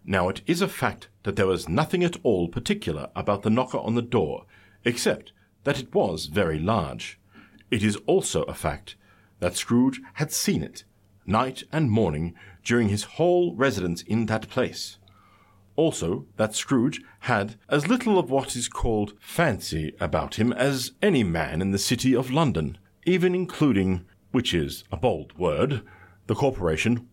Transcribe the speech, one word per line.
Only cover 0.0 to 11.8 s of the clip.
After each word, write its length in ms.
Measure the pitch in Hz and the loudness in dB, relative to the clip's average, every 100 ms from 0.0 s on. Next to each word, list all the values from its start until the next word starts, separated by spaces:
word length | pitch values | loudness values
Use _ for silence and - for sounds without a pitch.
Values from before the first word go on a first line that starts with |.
Now 260 | - 92 90 | -2 0 0
it 120 | - - | -2 -2
is 160 | 170 | 0
a 60 | 190 | 0
fact 400 | - 123 98 - _ | 0 -4 -4 -16 _
that 120 | - 98 | -6 0
there 120 | 95 | 2
was 220 | 90 - | 2 0
nothing 340 | 90 156 185 | 0 0 2
at 140 | 175 170 | 0 0
all 240 | 135 98 87 | 0 2 0
particular 640 | - 113 208 - 76 69 - | -4 -4 -4 -2 -6 -6 -8
about 280 | - 101 | -2 0
the 60 | 110 | 2
knocker 280 | 110 127 - | 2 0 -2
on 180 | - 117 | -2 -2
the 60 | |
door, 440 | 120 120 78 65 - - - _ - | 0 0 0 -2 -12 -20 -20 _ -2
except 460 | 120 - - - _ _ _ - | 0 0 -2 -6 _ _ _ -2
that 140 | 143 | -2
it 140 | 123 | -2
was 340 | - 104 80 78 | 0 0 -2 -4
very 300 | 82 90 76 | 0 0 0
large. 640 | 85 113 76 60 - - _ - - - _ | 0 0 -2 -8 -14 -16 _ -20 -20 -20 _
It 140 | 117 | 0
is 140 | 107 104 - | 0 0 2
also 360 | 98 - 85 | 0 2 -2
a 100 | 73 | -4
fact 420 | 76 - 71 - - _ _ _ _ | -4 -4 -6 -12 -20 _ _ _ _
that 160 | 90 87 | -4 -4
Scrooge 440 | - 117 127 262 - | 0 4 4 0 -12
had 180 | - 151 | -6 -4
seen 320 | - - 175 | -2 0 0
it, 220 | - - - _ _ _ - | -2 -10 -20 _ _ _ -2
night 380 | 104 131 - - | 0 0 -4 -6
and 200 | 156 | 0